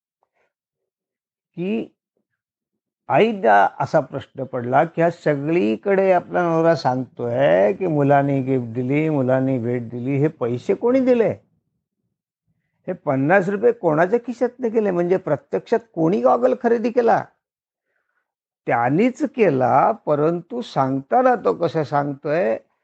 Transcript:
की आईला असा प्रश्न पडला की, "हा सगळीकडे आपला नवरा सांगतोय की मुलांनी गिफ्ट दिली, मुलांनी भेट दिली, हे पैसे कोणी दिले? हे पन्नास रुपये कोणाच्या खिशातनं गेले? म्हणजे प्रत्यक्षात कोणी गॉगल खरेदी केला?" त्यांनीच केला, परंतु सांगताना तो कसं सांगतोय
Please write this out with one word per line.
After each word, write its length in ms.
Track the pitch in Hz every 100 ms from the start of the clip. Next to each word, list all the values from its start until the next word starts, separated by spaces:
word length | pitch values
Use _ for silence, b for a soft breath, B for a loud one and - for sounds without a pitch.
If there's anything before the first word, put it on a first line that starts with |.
| _ _ _ _ _ _ _ _ _ _ _ _ _ _ _ -
की 400 | 185 220 - _ _ _ _ _ _ _ _ _ _ _ -
आईला 600 | 165 214 208 185 202 196 -
असा 200 | 135 165
प्रश्न 440 | 135 139 - -
पडला 400 | 127 127 120 131
की, 180 | 165 -
"हा 80 | 170
सगळीकडे 1000 | 165 170 147 143 170 202 214 202 190 190
आपला 300 | 175 165 170
नवरा 320 | 175 165 165
सांगतोय 1000 | 165 139 127 127 - 120 120 143 175 202
की 140 | 196 185
मुलांनी 540 | 151 139 143 139 139
गिफ्ट 300 | 127 135 120
दिली, 360 | 117 127 147 160
मुलांनी 500 | 147 123 131 131 131
भेट 300 | 113 123 113
दिली, 280 | 120 120 139
हे 120 | 151
पैसे 460 | - 120 123 -
कोणी 260 | 196 233 269
दिले? 280 | 254 240 202 104 _ _ _ _ _ _ _ _ _ _ _ _ _ _ -
हे 60 |
पन्नास 560 | 180 - 135 139 196 180
रुपये 240 | 202 240
कोणाच्या 460 | 226 175 151 180 233
खिशातनं 540 | 240 233 247 240 247
गेले? 180 | 220 208
म्हणजे 260 | 175 175 185
प्रत्यक्षात 640 | 175 147 - 190 - 226 -
कोणी 260 | - 160 214
गॉगल 340 | 247 247 247 254
खरेदी 280 | 240 233 226
केला?" 340 | 233 233 180 135 _ _ _ _ _ _ _ _ _ _ _ _ _ -
त्यांनीच 560 | 123 120 151 247 247
केला, 720 | 277 - 202 135 123 127 180
परंतु 680 | 214 - 147 151 175 165 247
सांगताना 720 | 226 - 131 135 135 233 254
तो 200 | 240 190
कसं 280 | 175 170 160
सांगतोय 720 | 139 143 143 139 156 156 208 220 - _